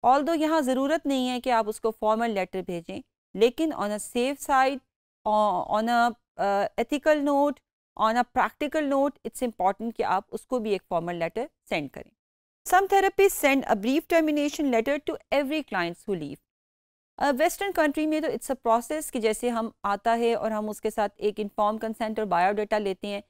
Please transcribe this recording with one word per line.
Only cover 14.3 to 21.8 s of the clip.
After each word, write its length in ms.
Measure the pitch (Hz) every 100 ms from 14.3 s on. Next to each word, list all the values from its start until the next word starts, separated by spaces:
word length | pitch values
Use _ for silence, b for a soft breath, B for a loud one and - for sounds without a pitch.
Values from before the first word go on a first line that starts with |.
| 294 294 285 285 233
letter 240 | 233 294 -
to 80 | 311 _
every 300 | 277 277 294 -
clients 360 | 190 170 170 -
who 100 | 185
leave। 220 | 143 143 _ _ _ _ _ _ _ -
अ, 120 | 285
वेस्टर्न 420 | 254 330 - 392
कंट्री 360 | 349 302 285 311
में 140 | 311
तो 60 | 302
it's 240 | 240 -
a 40 | 262
process 540 | 240 226 240 311 -
कि 100 | 262
जैसे 300 | 214 214 240
हम 220 | 233 226 _ 208
आता 280 | 202 233
है 220 | 233 233 233
और 160 | 220
हम 180 | 214 214
उसके 220 | 208 220
साथ 180 | 220 208 _
एक 200 | 208 208
इन्फॉर्म 380 | 208 - 208
कंसेंट 420 | 220